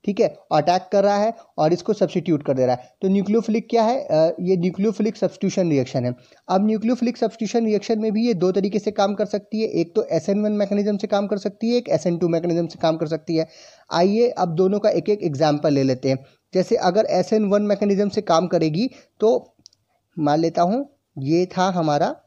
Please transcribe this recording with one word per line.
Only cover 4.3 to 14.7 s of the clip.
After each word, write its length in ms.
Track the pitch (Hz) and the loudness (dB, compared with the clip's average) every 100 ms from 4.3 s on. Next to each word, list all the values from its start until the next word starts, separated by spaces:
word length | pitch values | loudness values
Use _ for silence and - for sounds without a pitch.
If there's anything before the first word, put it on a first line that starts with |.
| 165 | 0
ये 160 | 180 185 | 0 0
न्यूक्लियोफिलिक 600 | 180 180 214 208 214 - | 0 0 -2 0 -2 -2
सब्स्टिट्यूशन 520 | 180 - 196 196 175 | -4 -2 -2 0 2
रिएक्शन 360 | 143 123 135 123 | 2 0 -2 -4
है। 80 | 123 _ _ - | -6 _ _ -2
अब 160 | 190 214 | 0 2
न्यूक्लियोफिलिक 500 | 220 220 240 240 233 | 0 0 0 -2 -2
सब्स्टिट्यूशन 480 | 226 - 214 240 226 | -4 -4 -4 -2 0
रिएक्शन 340 | 208 - 220 | -2 0 -2
में 120 | 220 | 0
भी 140 | 208 240 | 0 0
ये 60 | |
दो 180 | 185 180 | 2 0
तरीके 280 | 190 196 202 | 0 0 -2
से 120 | 208 | -4
काम 220 | 208 196 | -2 -2
कर 120 | 202 202 | 0 -4
सकती 360 | 208 196 220 | -4 -6 -4
है, 60 | 220 | -2
एक 260 | - 170 214 | -2 -2 -2
तो 80 | - | 0
एस 180 | 202 208 | -2 0
एन 120 | 202 | 0
वन 100 | 214 | 0
मैकेनिज्म 460 | 208 196 202 202 202 | 0 0 0 0 -2
से 100 | 214 | -2
काम 200 | 202 202 | -2 -2
कर 100 | 202 | -4
सकती 320 | 202 - 226 | -6 -4 -2
है, 60 | 240 | -2
एक 140 | 240 | 0
एस 180 | 156 180 | -2 0
एन 100 | 170 | 0
टू 100 | 175 | 0
मैकेनिज्म 400 | 165 175 170 165 | 0 0 -2 -2
से 120 | - | -2
काम 160 | 165 160 | -2 0
कर 100 | 156 | -4
सकती 280 | 160 - 160 | -6 -2 -4
है। 120 | 160 - - - _ | -4 -10 -20 -20 _
आइए 380 | 165 185 214 240 | 2 2 4 0
अब 260 | - 180 160 | 0 -2 2
दोनों 240 | 190 | 0